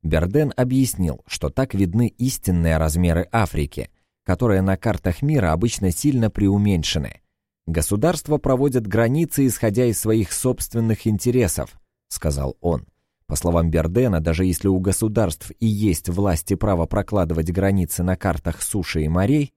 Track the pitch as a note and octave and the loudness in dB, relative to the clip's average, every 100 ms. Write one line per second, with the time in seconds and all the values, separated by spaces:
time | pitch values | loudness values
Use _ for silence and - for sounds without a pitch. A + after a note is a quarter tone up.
0 | D#2+ D#2 F2 C3+ D3 - B2+ C3 C3 - | 0 0 2 2 0 0 0 2 0 0
1 | F2 C2+ - - D2+ - C3+ G2 F#2+ G2+ | -2 -2 -10 -6 -4 -2 -2 0 0 2
2 | A#2+ _ B2 - - F2 E2 D#2+ D#2+ D#2 | 0 _ -4 -2 0 2 2 2 2 2
3 | F2+ E2 F2 A#2 G2+ - C#2+ - - _ | 2 2 0 0 0 -2 -4 -6 -12 _
4 | _ _ - F#2 B2 G2 F#2+ F#2+ A#2 G2+ | _ _ -4 0 2 2 2 0 -2 -2
5 | - E2+ C#3+ D3+ F2+ D#2+ A#2 - F#2+ E2 | -2 -2 0 2 2 0 -2 0 -2 0
6 | D3 C3 A2 - G2+ G2+ G#2 F#2 D#2 E2 | 0 2 0 2 2 4 2 2 0 -4
7 | B1+ - _ _ _ _ - E2 - G2+ | -6 -12 _ _ _ _ -6 -4 0 0
8 | D3+ F3 - D3+ C#3 B2+ C#3+ B2+ G#2+ G#2+ | 0 0 -2 -2 0 2 2 0 0 0
9 | A#2 C#3+ E3 - C3+ - A2+ G2+ B2 G#2 | 2 2 0 2 0 2 0 2 2 0
10 | A2 A2+ G2 - B2+ A2+ - A#2+ A2+ G#2+ | 0 0 0 -2 -2 -2 -4 -2 0 0
11 | - G#2 B2 B2 G#2 - C2+ - _ _ | 0 0 0 2 2 -2 -8 -10 _ _
12 | _ - D#2+ C#2 C2+ - E2+ D2+ - _ | _ -6 -4 -2 -4 -4 -2 -2 -6 _
13 | _ _ _ - F2 E2+ E2+ E2 D#2+ F#2+ | _ _ _ -4 0 2 2 2 0 2
14 | B2+ F2 D#2+ E2 F#2 E2+ G2 F#2 F#2 F#2 | 2 2 0 0 0 0 2 2 0 0
15 | A2 G#2+ G2+ - - - A2+ G#2 G#2+ E2 | 0 0 0 -2 -12 -4 -2 0 0 0
16 | - F2+ G2+ F2 - F#2+ G#2+ F2+ E2 G2+ | -2 -2 0 0 -2 -2 0 0 0 -2
17 | F#2+ G#2 E2+ E2 E2 F2 F#2+ G2 E2+ - | -2 -2 0 -2 -2 0 2 2 -2 -2
18 | F2+ F#2 G2 E2 - E2 - G#2 E2+ E2 | -2 0 -2 -2 -4 -6 -6 -6 -4 -2
19 | D#2 E2 G2 D3 C#3+ | 0 0 2 2 0